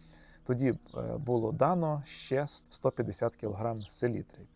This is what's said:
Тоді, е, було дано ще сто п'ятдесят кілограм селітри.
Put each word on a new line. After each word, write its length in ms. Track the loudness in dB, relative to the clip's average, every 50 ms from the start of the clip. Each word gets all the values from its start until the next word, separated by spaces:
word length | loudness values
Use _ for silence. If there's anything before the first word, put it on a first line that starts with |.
| -20 -20 -20 -20 -20 -20 -20 -12 -2
Тоді, 300 | -2 0 2 4 2 2 2 -2 -10 -8 -6
е, 200 | -4 -4 -4 -4
було 340 | 0 2 2 2 2 2
дано 500 | 2 4 4 4 4 4 2 0 0 -2 -4
ще 420 | -8 -8 -8 -4 0 0 0 0 0
сто 440 | -4 -8 -10 -12 -8 0 0 0
п'ятдесят 440 | 2 2 -2 -2 0 0 -2 -2 -2
кілограм 440 | -2 -6 -6 -4 -2 -2 -2 -2 -4
селітри. 680 | -8 -8 -4 0 0 0 0 0 -6 -8 -14 -20 -20 -20 _